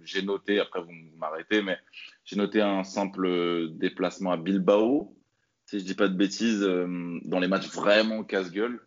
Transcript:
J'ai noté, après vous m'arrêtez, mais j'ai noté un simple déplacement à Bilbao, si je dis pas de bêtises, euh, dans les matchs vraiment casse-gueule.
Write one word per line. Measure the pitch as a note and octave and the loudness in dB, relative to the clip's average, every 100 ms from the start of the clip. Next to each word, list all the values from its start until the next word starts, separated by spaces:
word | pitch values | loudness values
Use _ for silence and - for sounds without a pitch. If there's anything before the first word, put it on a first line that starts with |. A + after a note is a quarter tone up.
J'ai | E2 G2 | -10 -6
noté, | G2 G2 - G2+ | -2 -4 0 0
après | E2+ F#2 | 0 -4
vous | E2+ E2+ D#2+ D#2+ | -10 -14 -20 -10
m'arrêtez, | D#2 D#2+ E2+ G#2+ | -8 -8 0 0
mais | G2+ F2 _ - - - - | 2 -4 _ -20 -20 -20 -8
j'ai | G2 | -2
noté | G2+ G#2+ | 0 2
un | G#2 G2 | 2 2
simple | F#2+ G#2+ G2 F#2+ F#2 F2 F2 E2+ E2 | -2 -4 -4 -2 0 2 0 0 -2
déplacement | E2 F#2 - F2+ - F#2 | -2 -4 0 -2 -2 -2
à | E2+ | -2
Bilbao, | E2 G2 F2+ G#2 A2+ C#3+ - - _ _ _ _ - | 0 2 4 6 4 2 -2 -10 _ _ _ _ -10
si | G#2 | -8
je | F#2 | -6
dis | |
pas | F#2+ G2+ | 0 0
de | |
bêtises, | F#2 G2 - A2+ G#2+ | 2 0 2 0 2
euh, | G2 F2+ F2+ F2 F2 E2+ | 2 2 0 -4 -6 -8
dans | - F2+ | -4 0
les | F2+ | 2
matchs | G2 - | 0 -2
vraiment | - G#2 G#2+ A2 A2 | -2 4 4 4 -2
casse-gueule. | G2 G2+ F#2 F#2+ A#2 A#2+ | -2 -2 -2 -2 -4 -6